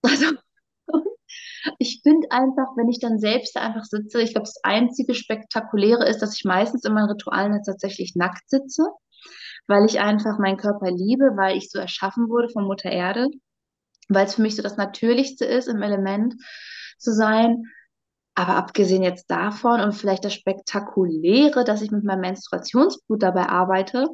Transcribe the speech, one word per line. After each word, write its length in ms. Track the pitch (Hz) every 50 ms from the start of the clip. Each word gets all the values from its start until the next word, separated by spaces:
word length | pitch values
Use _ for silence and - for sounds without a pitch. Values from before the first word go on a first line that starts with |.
| - 247
Also, 180 | 285 277 285 320 311 - _ _ _ _ _ _ _ _ _ - 320 311 - 392 480 - _ _ - - - - - - - 302 - _
ich 220 | 247 - - - _
finde 240 | 285 311 330 - -
einfach, 380 | - 247 262 262 262 285 262 - -
wenn 140 | 233 226 240
ich 100 | 240 233
dann 180 | - 233 226 214
selbst 380 | 214 208 220 254 240 - -
da 60 | -
einfach 240 | - 226 220 220 214
sitze, 360 | - - 214 208 - - 240
ich 120 | 233 226 -
glaub, 100 | 220 214
das 160 | - - - -
einzige 520 | 202 196 220 247 240 - - 254 - 247
Spektakuläre 920 | 240 - _ 220 214 - _ - 233 226 - - 208 202 214 233 240 - -
ist, 120 | 220 214
dass 140 | 220 208 208
ich 100 | - -
meistens 400 | 196 185 185 214 233 - 247 -
in 80 | 226 214
meinen 160 | 214 208 208
Ritualen 460 | 208 208 - - - - 196 208 208
jetzt 100 | 208 208
tatsächlich 480 | - 190 190 - 196 196 - 190 - -
nackt 320 | 175 175 185 180 - _ _
sitze, 360 | - 269 277 269 - - 320 403 - - _ _ _ _ - - - - - - - - _ -
weil 180 | 202 202 208
ich 140 | 220 220 -
einfach 380 | 202 208 214 214 214 220 208 208
meinen 200 | 202 190 190 190
Körper 340 | - 208 208 208 196 185
liebe, 400 | 180 180 185 202 247 262 277 269 214
weil 220 | 196 190 190 190 190
ich 140 | 196 -
so 80 | - 202
erschaffen 500 | 190 185 - - 196 196 - 233 233 220
wurde 200 | 233 240 240 233
von 160 | - 226 196
Mutter 260 | 196 196 202 - 185
Erde, 380 | - 180 180 180 202 226 247 285 302 269 _ _ _ _ _ _ _ _ _ _ _ _ - _
weil 180 | 196 190 196 196
es 80 | -
für 80 | - 220
mich 120 | 214 214
so 60 | 214
das 160 | 208 208 202 -
Natürlichste 680 | 202 196 - - - 226 240 247 269 269 - - 240
ist, 220 | - 233 247 247 -
im 140 | 233 208
Element 540 | 202 208 202 196 196 196 196 208 214 240 - - - - - - - - - - - - - _
zu 120 | - - 220
sein. 500 | 214 220 214 220 220 226 233 233 240 226 - - - _ _ _ _ _ _ _ _ _ _ _
Aber 200 | - 180 175 190 175
abgesehen 440 | - - - - 202 180 185 190
jetzt 300 | 185 180 180 - - _
davon 500 | - - 180 208 208 - - 240 240 233
und 120 | 202 208 208
vielleicht 320 | 208 - 208 190 185 190
das 80 | 208 196
Spektakuläre, 1300 | - _ - 190 196 - - - 202 202 - - - 190 175 160 156 156 170 202 254 294 294 285 254 247
dass 180 | 220 208 208
ich 80 | 214 208
mit 120 | 214 208 196
meinem 180 | 202 190 190
Menstruationsblut 1000 | 185 180 196 - - - - 180 - - - 247 294 381 - - _ _ 220 214 214
dabei 240 | 185 180 180 180 -
arbeite 580 | - 180 185 185 185 185 190 190 - 247 269 320